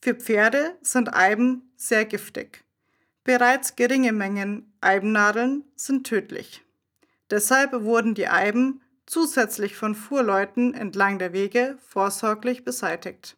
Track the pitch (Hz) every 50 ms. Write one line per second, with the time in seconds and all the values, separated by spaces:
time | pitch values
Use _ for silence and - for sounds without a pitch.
0 | - 262 233 240 - - 226 208 208 220 226 277 294 320 359 359 _ - - 247
1 | 240 - - - 185 190 208 208 240 254 262 254 - _ _ _ - - 240 220
2 | 214 214 208 202 - - _ - - - - - _ _ _ _ _ _ _ _
3 | _ _ _ _ _ - 254 247 247 240 254 269 262 - - - 240 240 254 269
4 | 262 240 220 214 202 196 202 202 196 202 202 214 - _ _ _ - - 190 196
5 | 190 214 220 208 208 208 208 220 240 254 277 285 285 _ _ - - - 269 269
6 | 262 - 233 208 - - - - - - - - _ _ _ _ _ _ _ _
7 | _ _ _ _ _ _ 208 208 202 - 262 262 277 269 269 247 214 214 233 226
8 | 226 226 220 202 196 - 170 175 185 208 208 240 254 262 269 - _ _ _ _
9 | _ _ - 330 330 302 - - 233 220 233 - 208 208 - - - 214 214 214
10 | - - 285 277 254 208 196 190 196 196 - - 247 247 - 247 220 202 165 190
11 | 196 196 202 196 185 180 170 190 196 202 196 240 247 262 277 269 _ _ - 202
12 | 196 196 190 - - 220 214 214 214 240 254 247 - - 247 - - 175 160 175
13 | - 190 - _ - - -